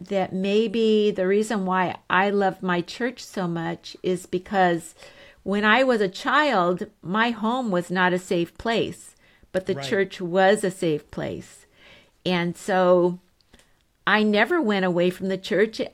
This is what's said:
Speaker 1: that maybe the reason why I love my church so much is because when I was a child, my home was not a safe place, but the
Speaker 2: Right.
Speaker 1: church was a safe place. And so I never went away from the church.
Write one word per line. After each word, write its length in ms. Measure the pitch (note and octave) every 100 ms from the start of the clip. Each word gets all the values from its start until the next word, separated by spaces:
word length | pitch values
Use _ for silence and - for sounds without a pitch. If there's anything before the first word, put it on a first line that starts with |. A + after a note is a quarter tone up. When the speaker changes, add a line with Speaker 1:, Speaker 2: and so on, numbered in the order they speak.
Speaker 1:
that 280 | F3+ G3 F#3
maybe 760 | F#3 G3 G#3 A3+ A3 A3 G#3+ G#3
the 160 | G3 F#3
reason 380 | G3+ A3 A3
why 320 | F#3 F#3 F3 - _
I 180 | F3+ G3+
love 320 | G3+ G3 F#3
my 200 | F#3+ F3
church 420 | E3+ - A#3+ C4
so 240 | - - F3+
much 480 | E3+ E3 E3 - -
is 240 | F#3 F3+ -
because 680 | F3+ F3+ G3+ F3+ E3+ - - - - - -
when 220 | - G3+
I 180 | G#3+ A3+
was 160 | C4 A#3
a 80 | G3+
child, 760 | - C#4 C4 D4+ A3 F3 F3+ G#3 _
my 280 | - G3+ A#3
home 400 | A3+ G#3+ B3+ A#3+
was 200 | F3+ E3+
not 220 | F3+ F3+
a 60 | F3+
safe 380 | F3 F3+ E3+ _
place, 560 | A#3 A3+ C3 - - _ _ _ _
but 140 | F#3 F#3
the 80 |
Speaker 2:
Right. 100 | F3+ C#3
Speaker 1:
church 340 | G3 G3 -
was 420 | F3+ F3+ F#3+ G#3
a 60 | G3
safe 400 | F3+ E3+ D3+ -
place. 560 | - C#3+ F#2 F3 - _ _ - - _ _ F3
And 300 | F3+ F3 E3+
so 640 | - F#3 F3+ F3+ F3 F3+ _ _ _ _ _ _ _ _ -
I 160 | G#3
never 380 | G#3+ G#3 A3+ F4
went 240 | A#3 G3+
away 260 | F#3 F3 F3+
from 180 | F3+ F#3
the 100 | F#3+
church. 420 | - F#3 G#3+ - B3+